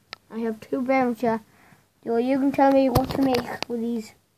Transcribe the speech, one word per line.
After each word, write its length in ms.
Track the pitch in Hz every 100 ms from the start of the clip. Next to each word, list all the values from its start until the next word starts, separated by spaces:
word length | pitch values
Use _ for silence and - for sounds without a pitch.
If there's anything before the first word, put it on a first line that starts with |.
| - - -
I 80 | 220
have 220 | 233 220
two 200 | - 277
bounds 380 | 247 262 247 226
here. 220 | 233 220 - _ _ _ _ _ -
So 100 | 233
you 240 | 254 269
can 140 | 277
tell 180 | 269 277
me 160 | 269 269
what 220 | 254 262
to 120 | -
make 460 | 269 240 240 - -
with 140 | 233
these. 320 | 233 233 - _ _